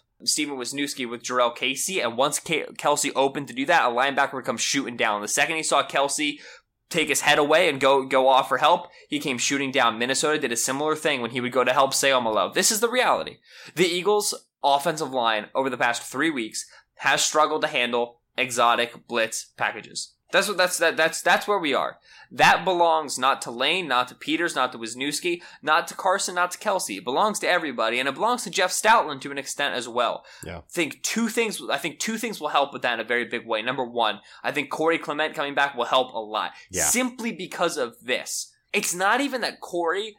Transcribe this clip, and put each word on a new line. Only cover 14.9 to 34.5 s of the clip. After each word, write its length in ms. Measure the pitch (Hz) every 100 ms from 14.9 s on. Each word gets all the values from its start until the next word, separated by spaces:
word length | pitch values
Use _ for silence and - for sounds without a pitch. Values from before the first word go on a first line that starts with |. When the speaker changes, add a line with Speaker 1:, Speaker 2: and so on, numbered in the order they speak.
| 156 143
Speaker 1:
line 360 | 131 113 107 104
over 140 | - 135
the 80 | 123
past 260 | 123 117
three 280 | - 127 160
weeks 340 | 139 110 - - - _ -
has 260 | 143 151
struggled 380 | - 156 151 151
to 60 | 147
handle 520 | 135 120 120 120 - _ -
exotic 720 | 127 120 120 117 120 - -
blitz 380 | 117 113 - - -
packages. 580 | 110 107 - - - _ _
That's 160 | 175 196
what, 100 | 180
that's, 180 | 180 -
that, 180 | 165 135
that's, 260 | 160 -
that's 260 | 175 202 -
where 100 | 202
we 140 | 156
are. 260 | 117 67 - _ - -
That 320 | 127 156 170
belongs 560 | 175 175 170 160 143 131
not 220 | 131 123
to 80 | -
Lane, 380 | 117 135 180 165
not 200 | 123 123
to 60 |
Peters, 400 | 117 - 156 170
not 180 | 151 127
to 60 | 123
Wisniewski, 600 | 113 123 143 143 175 170 - -
not 260 | 147 160 170
to 60 |
Carson, 400 | - 190 190 196
not 160 | 180 175
to 80 | -
Kelce. 400 | 214 190 - 95
It 60 |
belongs 340 | 107 143 208 202
to 100 | 147
everybody, 500 | 175 160 117 113 120
and 80 | 135
it 80 |
belongs 300 | 135 214 240
to 60 | 202
Jeff 200 | 165 185
Stoutland 520 | - 214 220 156 139
to 80 | 143
an 80 | 139
extent 360 | - - 143
as 140 | 117 120
well. 380 | 117 113 - - -
Speaker 2:
Yeah. 140 | - 87
Speaker 1:
I 40 | -
think 320 | 175 151 -
two 260 | - 220 226
things, 340 | 233 220 - 110
I 80 | 139
think 200 | 170 -
two 200 | - 226
things 220 | 240 175
will 80 | 151
help 260 | 147 139
with 80 | 127
that 120 | 127
in 60 | 113
a 40 | 110
very 160 | 120
big 220 | 113 120 113
way. 160 | 110
Number 220 | 117 135 123
one, 340 | 120 110 101 - -
I 100 | 123